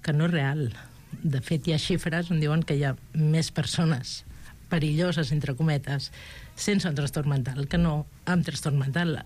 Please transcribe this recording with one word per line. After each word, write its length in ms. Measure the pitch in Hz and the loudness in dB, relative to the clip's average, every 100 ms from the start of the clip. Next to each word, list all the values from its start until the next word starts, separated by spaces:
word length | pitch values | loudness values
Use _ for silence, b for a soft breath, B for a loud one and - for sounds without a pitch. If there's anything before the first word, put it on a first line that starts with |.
que 80 | - | 2
no 140 | 147 170 | 2 4
és 60 | |
real. 320 | 170 135 151 123 B B B B - | 2 2 0 -2 B B B B -4
De 180 | 165 131 | 0 0
fet, 240 | - 165 | 0 -2
hi 80 | - | 0
ha 80 | 151 | 0
xifres 480 | - 170 175 165 175 | 0 0 0 -2 0
on 80 | 165 | 0
diuen 180 | 151 156 160 | 2 2 2
que 100 | 143 | 2
hi 80 | |
ha 80 | 143 131 - | 0 -2 -4
més 340 | 156 156 160 156 | 0 4 4 2
persones 680 | - - - 165 131 123 - - B B B - | -2 -2 2 2 2 -2 -10 -14 B B B -2
perilloses, 640 | 175 151 151 180 175 139 | 0 2 2 2 0 0
entre 220 | 151 131 127 | 0 0 0
cometes, 540 | 160 147 143 139 - B B B B - | 2 2 0 -4 -4 B B B B -4
sense 260 | - 202 180 | 0 2 2
un 60 | 147 | 0
trastorn 320 | 143 151 143 | -2 0 0
mental 320 | 139 127 131 139 | 0 -2 -4 0
que 60 | 175 | 2
no 220 | 170 151 147 - - | 2 2 -4 -8 0
amb 160 | 277 | 0
trastorn 320 | - 143 156 143 | 0 -2 0 0
mental. 380 | 135 147 175 147 | 0 0 0 -2